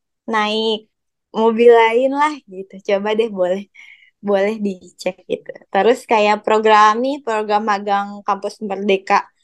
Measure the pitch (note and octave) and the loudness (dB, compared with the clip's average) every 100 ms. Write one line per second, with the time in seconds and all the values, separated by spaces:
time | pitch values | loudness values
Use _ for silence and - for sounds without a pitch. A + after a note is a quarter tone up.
0 | _ _ - A3 G#3 G#3+ A3 G#3+ - _ | _ _ -6 -4 -2 -2 -2 -4 -8 _
1 | _ _ _ G#3 A3+ A3+ A#3 A#3 A3+ A#3 | _ _ _ 0 0 4 6 6 4 2
2 | C4+ C#4 D4 D4 - F#3+ F#3+ F#3+ - G3 | 0 0 -2 -4 -14 -18 -16 -12 -4 -2
3 | G#3 G#3+ A#3 G3 F3+ F#3+ G3+ - - - | -2 -2 -2 -2 -2 -2 -8 -20 -20 -20
4 | _ _ G3 G3 G3+ A3+ G#3 F#3 F3+ _ | _ _ -2 0 0 -2 -6 -8 -14 _
5 | F3+ - - - - - _ G3 G3 B3 | -8 -8 -8 -10 -10 -20 _ 0 2 0
6 | - A3+ G#3 G#3+ - A3 A3 G#3+ G#3+ A3 | 0 0 2 0 0 0 4 6 6 2
7 | C4 C#4+ C#4 A3 G#3+ G#3 A3 G3+ G#3 G3 | -2 -6 -6 -6 -2 -2 -2 -4 -2 -4
8 | G3+ G3+ G#3 G3 G3+ - G#3 F#3+ G3+ F#3+ | -4 -10 -6 -6 -6 -10 -10 -6 -2 -2
9 | - G3+ - _ | 0 -2 -2 _